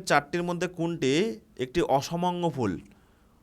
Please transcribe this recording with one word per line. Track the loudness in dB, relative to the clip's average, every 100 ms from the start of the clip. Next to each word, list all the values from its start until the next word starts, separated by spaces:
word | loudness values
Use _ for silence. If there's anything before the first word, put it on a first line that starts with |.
| 4
চারটির | 2 2 -2
মধ্যে | -2 -2 -4
কোনটি | -2 -4 0 2 2 2 -4 -12 -8
একটি | -4 -2
অসমাঙ্গ | 2 2 0 -2 -2 0 -2
ফুল? | 0 -2 -2 -8 -20 _ _ _ _